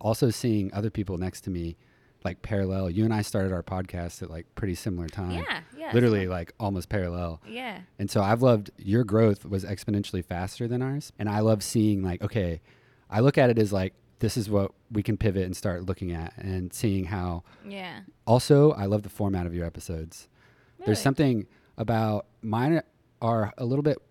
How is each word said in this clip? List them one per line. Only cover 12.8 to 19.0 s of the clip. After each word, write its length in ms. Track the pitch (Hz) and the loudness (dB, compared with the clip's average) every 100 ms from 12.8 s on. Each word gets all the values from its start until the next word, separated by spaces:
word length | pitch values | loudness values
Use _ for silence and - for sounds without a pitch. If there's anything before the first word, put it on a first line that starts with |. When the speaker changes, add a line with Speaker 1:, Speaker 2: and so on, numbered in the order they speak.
| _ _ _ | _ _ _
Speaker 1:
I 80 | 104 | 2
look 180 | 131 151 | 4 6
at 140 | 123 | 6
it 80 | 113 | 6
as, 120 | 104 | 4
like, 220 | 98 95 - _ - | 2 -2 -6 _ -4
this 180 | 110 127 | -2 0
is 140 | 104 | 0
what 220 | 104 98 - - | 2 0 -4 -6
we 120 | 107 | -4
can 140 | 101 104 | -2 0
pivot 260 | 110 95 | 0 0
and 120 | 92 92 | -2 -2
start 300 | 104 87 92 | -4 -4 -4
looking 260 | 92 92 | -4 -4
at 200 | 85 82 - | -4 -8 -8
and 380 | 95 92 90 | -6 -4 -6
seeing 300 | - 110 98 90 | -2 0 0 -2
how. 380 | 98 90 85 - - | -4 -4 -6 -10 -18
Speaker 2:
Yeah. 360 | 202 202 180 113 - - - | -16 -12 -12 -14 -18 -4 4
Speaker 1:
Also, 460 | 123 - 143 151 | 4 8 8 8
I 160 | 139 98 | 4 0
love 160 | 104 | 0